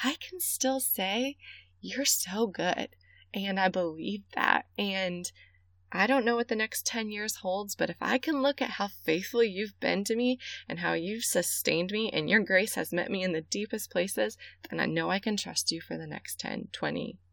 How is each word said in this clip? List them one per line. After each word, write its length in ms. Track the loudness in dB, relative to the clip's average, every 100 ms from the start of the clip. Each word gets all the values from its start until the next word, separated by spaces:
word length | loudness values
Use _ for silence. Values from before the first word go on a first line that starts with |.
I 120 | -2 -2
can 200 | -6 -6
still 380 | -4 0 0 2
say, 600 | 0 0 0 0 0 -4 -14 -20 -20 _
you're 240 | -8 -2
so 420 | 2 2 0 0 0
good." 480 | 2 0 0 -4 -10 _ -20 -10
And 260 | -6 -2 2
I 100 | 2
believe 560 | 4 0 -2 -6 -6 -6
that. 320 | -2 4 4 2 -4
And 540 | -2 0 -2 -2 -8 -12 -20 _ _ _ _
I 140 | 2 4
don't 180 | 4
know 120 | 4 2
what 100 | 0
the 80 |
next 320 | 0 0 -2 -4
ten 240 | -4 -4
years 260 | -4 -6 -4
holds, 380 | -2 -2 -2
but 160 | -2 -2
if 60 | 0
I 180 | 0 0
can 240 | 2 2
look 200 | 2 2
at 80 | -2
how 160 | -2 -4
faithful 560 | -2 0 0 0 2
you've 360 | 2 2 -6 -2
been 240 | 0 0
to 100 | 0
me 240 | 2 2 0 -4 -12 -8
and 100 | -4
how 140 | 0
you've 320 | 0 -2 -2
sustained 680 | 0 2 2 0 0 2 0
me 180 | 0 0
and 200 | 0 4
your 140 | 4
grace 320 | 6 4 4 0
has 160 | -2
met 180 | -2 0
me 140 | 0
in 80 | 0
the 80 | -2
deepest 500 | -2 -4 -4 -4 -2
places, 480 | 0 0 2 0 -2 -14 -20 -8
then 100 | 0
I 80 | 0
know 240 | 2 0
I 80 | 0
can 180 | 0 -2
trust 360 | -2 -2 -2
you 80 | -4
for 180 | -4 -6
the 80 | -6
next 320 | -10 -10 -10
ten, 300 | -6 -6 -8
twenty, 480 | -4 -4 -2 -6 -10 _